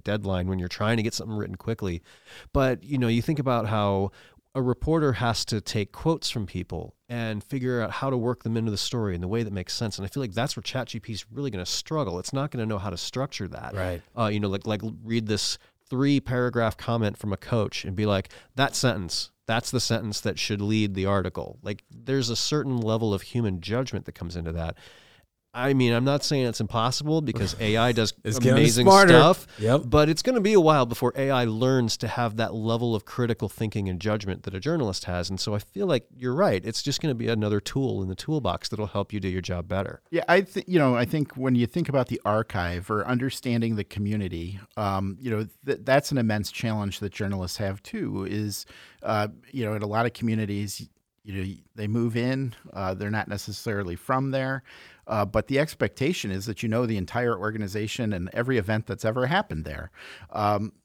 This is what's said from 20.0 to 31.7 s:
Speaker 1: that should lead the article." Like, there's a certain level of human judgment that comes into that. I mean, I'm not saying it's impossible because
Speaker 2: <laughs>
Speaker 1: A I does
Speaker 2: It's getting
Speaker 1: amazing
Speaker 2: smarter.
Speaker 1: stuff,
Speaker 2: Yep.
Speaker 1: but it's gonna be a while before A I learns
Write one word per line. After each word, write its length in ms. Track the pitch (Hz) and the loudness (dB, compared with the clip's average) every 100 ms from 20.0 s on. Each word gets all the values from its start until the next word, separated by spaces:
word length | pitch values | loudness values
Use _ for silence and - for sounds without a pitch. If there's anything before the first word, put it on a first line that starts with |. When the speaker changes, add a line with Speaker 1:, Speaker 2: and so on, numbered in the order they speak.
| 107 101 | -2 -4
Speaker 1:
that 180 | 107 85 | -4 -2
should 240 | - 104 | -2 -2
lead 340 | 101 110 104 95 | 2 2 2 0
the 100 | 95 | 0
article." 520 | 98 92 - - - | 2 0 -6 -10 -10
Like, 240 | 104 104 _ | -10 -10 _
there's 400 | 117 117 135 117 | -12 -2 -2 0
a 60 | 113 | -2
certain 420 | - 151 135 123 | 0 0 0 0
level 360 | 110 110 110 | 0 2 2
of 80 | 98 | 0
human 400 | - 120 110 90 | -2 -2 0 -2
judgment 420 | 92 117 131 98 - | -2 -4 -2 -6 -8
that 100 | - | -10
comes 200 | 87 85 | -8 -6
into 160 | 82 | -6
that. 240 | 82 82 - - - - _ _ _ _ | -4 -6 -8 -16 -20 -20 _ _ _ _
I 200 | 120 135 | -4 2
mean, 180 | 135 123 | 4 4
I'm 140 | 120 135 | 4 2
not 180 | 143 | 2
saying 220 | - 143 123 | 0 0 0
it's 160 | 113 | -2
impossible 580 | 107 117 120 - 151 160 | -2 0 0 0 0 0
because 380 | 143 117 92 - | 0 -2 -2 0
Speaker 2:
<laughs> 20 | |
Speaker 1:
A 160 | 107 113 | 0 4
I 160 | 123 | 4
does 220 | 117 110 - | 4 0 -2
Speaker 2:
It's 160 | 107 120 | -4 2
getting 140 | 127 | 6
Speaker 1:
amazing 320 | 135 151 110 196 | 8 8 8 10
Speaker 2:
smarter. 240 | 196 190 | 12 12
Speaker 1:
stuff, 380 | 165 156 185 - - | 12 10 6 -2 -2
Speaker 2:
Yep. 220 | 107 131 117 | 4 4 4
Speaker 1:
but 200 | 151 151 | 6 6
it's 140 | 160 | 4
gonna 180 | 254 247 | 2 2
be 140 | 196 | 6
a 80 | 208 | 6
while 240 | 156 151 120 | 8 6 4
before 260 | 113 123 139 | 0 0 0
A 120 | 135 | 0
I 140 | 131 | 2
learns 540 | 117 110 127 | 2 2 4